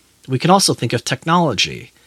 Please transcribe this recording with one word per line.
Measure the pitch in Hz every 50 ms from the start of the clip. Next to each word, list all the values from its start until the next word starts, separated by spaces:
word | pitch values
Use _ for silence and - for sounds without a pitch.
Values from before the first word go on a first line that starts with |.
| _ _ _ _ -
we | - 135 123
can | - 165
also | 185 196 - - 135
think | - 131 117
of | 127 117 -
technology | - 139 - - 165 165 180 170 147 104 - - - 64 - 123 - _ _ _